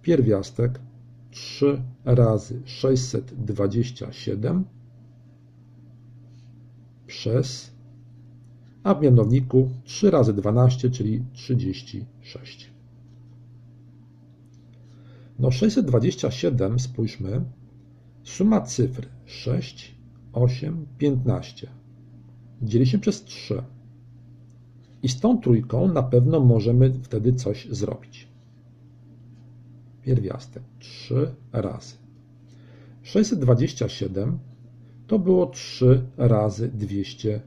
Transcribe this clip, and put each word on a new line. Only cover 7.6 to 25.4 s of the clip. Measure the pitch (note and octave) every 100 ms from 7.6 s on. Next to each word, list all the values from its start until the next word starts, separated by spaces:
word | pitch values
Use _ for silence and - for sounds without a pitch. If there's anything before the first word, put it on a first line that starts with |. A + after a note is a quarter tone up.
| - - - - - - - - - - - -
a | F#3+
w | G3
mianowniku | D3 A#2+ G#2 C3 C3 C3 C3 -
trzy | - - G3+
razy | E3+ A2
dwanaście, | G2+ G2+ A#2 B2+ B2+ B2
czyli | B2+ G#2+ A2+ B2+
trzydzieści | - - B2 F#2+ F#2 - G2+ - -
sześć. | - - - - - - - - - - - - - - - - - - - - - - - - - - - - - - - -
No, | C3
sześćset | B2+ G#3+ B3+ D#3+
dwadzieścia | A#2+ A#2 - -
siedem, | - - B2 F#2+ A#2+
spójrzmy, | - - A2 - F#2 A2 F3 - - - - - - -
suma | - - G3+ G#3+
cyfr | - - - - - - -
sześć, | - - C3 - - - - - - -
osiem, | A#2 B2 - D3+ E3 D3+ -
piętnaście | C#3+ C3 B2+ F2+ - - - - - - - - - - - -
dzieli | A2+ A#2 B2+
się | G3
przez | G#3 -
trzy. | - - - - - - - - - - - - - - - - - -
I | B2+
z | -
tą | A3+ B3